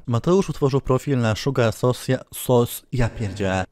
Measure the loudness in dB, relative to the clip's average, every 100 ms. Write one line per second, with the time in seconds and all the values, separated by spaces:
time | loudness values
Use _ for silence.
0 | -2 -2 2 2 0 0 0 0 0 0
1 | 0 0 0 0 -2 2 0 2 0 0
2 | -2 -4 -4 -8 2 2 2 -4 -6 -2
3 | -2 -2 -6 -2 0 0 -2